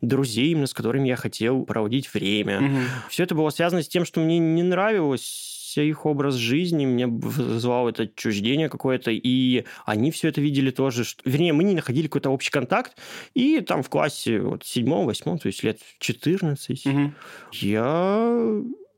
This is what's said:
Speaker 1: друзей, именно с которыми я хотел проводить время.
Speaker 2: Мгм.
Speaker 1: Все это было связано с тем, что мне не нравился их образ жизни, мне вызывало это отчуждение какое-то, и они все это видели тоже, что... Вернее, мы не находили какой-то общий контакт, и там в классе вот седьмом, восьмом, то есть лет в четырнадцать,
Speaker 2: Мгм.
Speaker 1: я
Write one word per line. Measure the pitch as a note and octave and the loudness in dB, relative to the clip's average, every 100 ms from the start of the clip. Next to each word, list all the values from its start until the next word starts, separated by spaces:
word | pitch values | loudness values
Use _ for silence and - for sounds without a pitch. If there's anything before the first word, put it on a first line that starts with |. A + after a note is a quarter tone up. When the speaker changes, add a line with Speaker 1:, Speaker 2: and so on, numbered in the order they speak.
Speaker 1:
друзей, | A#2+ C3+ C3+ A2 D3 | 0 2 2 2 2
именно | D#3+ C3+ | 2 -2
с | |
которыми | - A2+ C3+ C3 | -2 -2 0 0
я | B2 | 0
хотел | A2+ - A2+ C3 - | -4 -2 0 0 0
проводить | A2+ G#2+ C3 C3+ | -2 0 -2 -2
время. | G2+ G2 G#2+ G#2 G2 | -2 2 2 2 0
Speaker 2:
Мгм. | C#3 C3+ B2+ B2+ - | 0 0 -2 -6 -8
Speaker 1:
Все | - | -4
это | F3 D#3 | 0 2
было | D#3 | 0
связано | D3 E3+ F3 | 2 0 0
с | D3 | 0
тем, | F3 E3 | -2 0
что | - | 2
мне | D#3+ E3+ | 2 4
не | E3 E3 | 4 2
нравился | F3+ F3+ G#3 G#3+ D3+ B2+ - - - - - - | 2 2 2 2 2 0 -4 -12 -14 -14 -6 0
их | D3+ D3+ D3+ | 0 0 -2
образ | C#3+ C#3+ B2+ | 0 0 0
жизни, | A#2 C#3+ F3+ E3 C3+ | 0 0 2 2 2
мне | B2 B2 | 2 0
вызывало | A#2 A2+ B2 A#2+ A2+ B2 B2 A#2+ | -2 -2 -2 -2 0 0 2 0
это | A2 | -2
отчуждение | G#2+ - A#2+ G2+ A2 C#3 D#3+ | -6 -4 -2 0 0 0 0
какое-то, | - C3+ B2+ B2+ | -2 0 0 0
и | G#2+ B2 B2+ B2+ B2 - - - | 0 2 2 4 2 -2 -8 -2
они | G#2+ C3+ | 0 0
все | - D#3+ | 0 -2
это | D3 | 0
видели | D3 C#3 C3+ | 0 2 0
тоже, | C3 C3+ A#2+ | 0 0 0
что... | A2 - - | -4 -4 -2
Вернее, | C#3+ F3 | 2 4
мы | D3 G3+ | 4 4
не | E3+ | 2
находили | - B2+ D#3 | 0 -2 0
какой-то | C#3+ C#3 | 0 0
общий | C3+ - | -2 0
контакт, | D3 B2+ G3 B3+ - - - - | -2 0 0 -2 -12 -18 -16 -6
и | B3+ C4 D#4 | 0 2 2
там | F3+ D3+ | 2 -2
в | D3 | 0
классе | D#3 D3+ - - G#2+ | 0 0 -2 -2 0
вот | G2+ - | 0 -4
седьмом, | - - A#2 F3+ F3 | -4 -2 0 2 0
восьмом, | - D3+ E3+ | -2 -4 -4
то | - | -4
есть | - | -2
лет | A2+ - | -4 -4
в | - - | -10 -10
четырнадцать, | - A2+ C#3+ F#3+ E3+ C#3 - C3 C#3 | -6 -2 0 0 0 -2 -4 -4 0
Speaker 2:
Мгм. | C#3 C#3+ D3 - - - | 2 0 -2 -18 -20 -16
Speaker 1:
я | - G2+ A2 A#2+ E3 F#3+ G#3 A#3 A#3+ A3+ G#3+ A#3 G#4 - | -6 0 2 2 2 2 2 2 2 0 0 -4 -10 -16